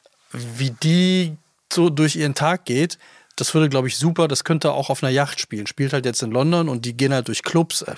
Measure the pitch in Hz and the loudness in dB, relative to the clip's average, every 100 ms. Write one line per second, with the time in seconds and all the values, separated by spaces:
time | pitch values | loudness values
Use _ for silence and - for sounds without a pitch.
0 | _ _ _ 123 120 117 135 113 160 175 | _ _ _ -12 -10 -4 -4 0 2 4
1 | 185 185 170 151 _ _ - 175 170 147 | 4 2 0 -6 _ _ -4 2 2 4
2 | 156 165 147 135 151 180 - 123 170 - | 2 2 -2 0 0 0 0 0 0 -4
3 | - - _ - - 160 156 135 127 - | -18 -20 _ -8 0 2 4 2 0 0
4 | 156 170 160 135 - 160 156 139 139 135 | 0 2 0 0 -2 0 0 -2 -2 -2
5 | 135 131 143 - - 107 101 - 139 139 | 0 0 0 -4 -8 -8 -8 -4 -2 0
6 | 123 113 113 120 151 170 160 123 120 120 | -2 -4 -2 0 2 2 0 -4 -6 0
7 | 135 135 113 107 - 165 170 - - | 0 2 -2 -6 0 0 0 -2 -8